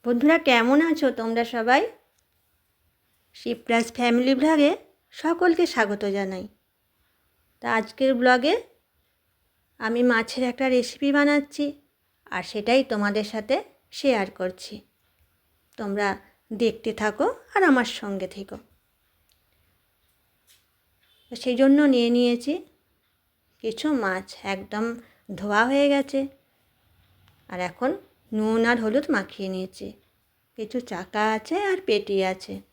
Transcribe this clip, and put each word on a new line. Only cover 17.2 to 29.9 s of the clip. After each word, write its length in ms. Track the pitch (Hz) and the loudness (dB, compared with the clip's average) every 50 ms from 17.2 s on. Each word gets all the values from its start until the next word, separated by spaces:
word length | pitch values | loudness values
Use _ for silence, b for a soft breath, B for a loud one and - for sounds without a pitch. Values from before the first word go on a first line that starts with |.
| 285 453 539 - - _ | -2 -2 -2 -6 -16 _
আর 100 | - 403 381 330 | 0 2 4 6
আমার 180 | 269 247 233 233 - - | 6 4 2 -2 -6 -10
সঙ্গে 280 | - 202 196 190 185 185 - | -8 -8 -6 -6 -8 -10 -10
থেকো। 220 | 202 196 - 202 - _ _ _ _ _ _ _ _ _ _ _ _ _ _ _ _ _ _ _ _ _ _ _ _ _ _ _ _ _ _ _ _ _ _ _ _ _ _ _ _ _ _ _ _ _ _ _ _ _ _ _ _ _ _ | -14 -14 -14 -16 -18 _ _ _ _ _ _ _ _ _ _ _ _ _ _ _ _ _ _ _ _ _ _ _ _ _ _ _ _ _ _ _ _ _ _ _ _ _ _ _ _ _ _ _ _ _ _ _ _ _ _ _ _ _ _
তো 20 | 240 | -16
সেই 200 | 233 - 254 247 233 | -6 -4 -4 2 4
জন্য 180 | 269 269 277 294 302 285 262 | 6 6 6 6 6 4 4
নিয়ে 160 | 240 240 233 240 | 4 2 2 2
নিয়েছি 360 | 240 247 240 240 240 240 277 311 370 - _ _ _ _ _ _ _ _ _ _ _ _ _ _ _ _ _ _ _ - | 2 2 2 0 -2 -2 -6 -6 -6 -8 _ _ _ _ _ _ _ _ _ _ _ _ _ _ _ _ _ _ _ -8
কিছু 240 | 220 220 226 - 302 294 247 214 | -8 -8 -4 -2 -2 -2 0 -2
মাছ, 240 | 190 185 190 196 - - - - 202 196 | -2 -4 -4 -6 -12 -20 -12 -8 -8 -8
একদম 320 | 190 196 - 208 208 220 233 233 240 b b b b b - 196 160 | -8 -8 -8 -6 -4 -4 -4 -6 -10 b b b b b -14 -12 -8
ধোয়া 220 | 196 208 202 208 233 254 | -4 0 2 2 4 4
হয়ে 180 | 277 277 285 285 277 | 4 2 4 4 2
গেছে। 260 | 277 269 277 - 269 269 277 - _ _ _ _ _ _ _ _ _ _ _ _ _ _ _ _ _ _ _ _ _ _ - | 2 0 -2 -4 -4 -4 -4 -10 _ _ _ _ _ _ _ _ _ _ _ _ _ _ _ _ _ _ _ _ _ _ -14
আর 120 | 185 180 180 175 | -8 -6 -6 -8
এখন 220 | 170 - 240 269 370 403 _ _ _ _ _ _ | -6 -4 -4 -4 -4 -4 _ _ _ _ _ _
নুন 300 | 220 214 214 220 220 226 226 | -4 -2 0 0 2 2 2
আর 120 | 233 247 240 220 | 2 0 0 -2
হলুদ 220 | 220 214 285 302 - 294 | 0 0 0 0 0 -2
মাখিয়ে 340 | 202 190 - - - 196 190 | -2 -2 -6 -12 -10 -8 -8
নিয়েছি। 380 | 190 185 185 190 - - 202 208 | -6 -8 -8 -10 -12 -16 -16 -16